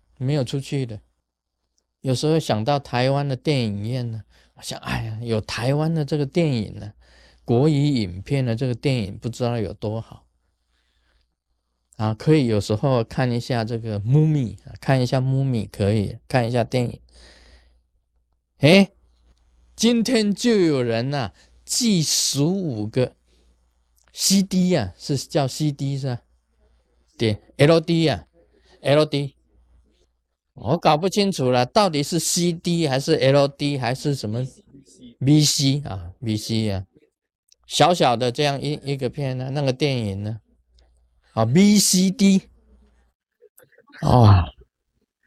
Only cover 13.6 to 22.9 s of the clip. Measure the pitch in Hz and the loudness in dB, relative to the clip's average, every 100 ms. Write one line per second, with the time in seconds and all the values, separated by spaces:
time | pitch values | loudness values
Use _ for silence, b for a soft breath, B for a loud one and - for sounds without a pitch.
13.6 | 110 117 113 104 104 147 156 151 113 98 | -4 -6 -6 -6 2 2 4 2 -2 -8
14.6 | - - - 131 123 135 131 135 135 120 | -16 -8 0 0 2 0 0 0 0 -2
15.6 | 98 - 98 110 95 110 - 131 117 123 | -4 -2 0 0 -2 -8 -2 -2 0 -2
16.6 | 117 127 113 - _ b b b b b | -2 -2 -4 -8 _ b b b b b
17.6 | b b _ _ _ _ _ _ _ _ | b b _ _ _ _ _ _ _ _
18.6 | 139 196 190 _ _ _ _ _ _ _ | 6 6 6 _ _ _ _ _ _ _
19.6 | _ - 226 240 220 247 208 190 240 214 | _ -2 2 2 2 0 0 0 2 4
20.6 | 170 139 120 113 131 143 107 - b b | 4 2 0 -2 -2 -4 -6 -10 b b
21.6 | - - 233 185 147 - - 135 147 196 | -8 -2 0 2 0 -2 -2 0 0 0
22.6 | 175 107 104 | -4 -6 -4